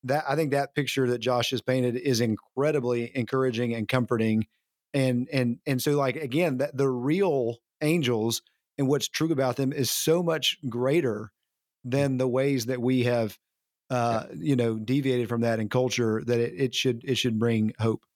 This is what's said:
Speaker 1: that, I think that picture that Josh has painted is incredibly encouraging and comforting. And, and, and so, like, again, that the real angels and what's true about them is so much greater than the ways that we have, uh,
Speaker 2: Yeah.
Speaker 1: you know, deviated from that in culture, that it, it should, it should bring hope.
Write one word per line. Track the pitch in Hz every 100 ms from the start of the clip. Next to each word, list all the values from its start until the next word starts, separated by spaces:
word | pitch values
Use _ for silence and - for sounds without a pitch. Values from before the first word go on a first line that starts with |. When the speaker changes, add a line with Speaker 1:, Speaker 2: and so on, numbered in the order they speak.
Speaker 1:
that, | 127 143 143
I | 143
think | 156
that | 139 139 -
picture | 131 - 127
that | 123
Josh | 113 123 117
has | 123
painted | - 131 123 120
is | 139 120
incredibly | 117 104 _ - 143 147 120 120 120 135
encouraging | 113 131 131 113 120
and | 117 107
comforting. | 131 117 120 110 110 107 _ _ _ _
And, | 143 131 123 127
and, | 139 120 120 -
and | 131
so, | 147
like, | 143 135 135
again, | 147 135 175 127
that | 143 135
the | 139
real | 123 127 170 196 139 117 117 _ _
angels | 151 175 127 117 113 113 _ _ _ -
and | 135
what's | 139 -
true | - 160
about | 147 131 120
them | 135
is | 147 123
so | - - 165
much | 170 160 - - 135
greater | 113 127 160 139 107 113 _ _ _ _ _ 123
than | 135 143 131
the | 131
ways | 123 139 135 113
that | 127
we | 120 131
have, | 120 120 110 - _ _ _ _ _
uh, | 127 117 113 -
Speaker 2:
Yeah. | -
Speaker 1:
you | 156 131
know, | 117 113
deviated | 107 135 135 123 113
from | 117
that | 117 113
in | 107
culture, | 127 127 - 117 110 -
that | 120
it, | 117 131
it | 131 -
should, | 131 117 127
it | 123
should | 127 110
bring | 117 113 110 -
hope. | 113 110 _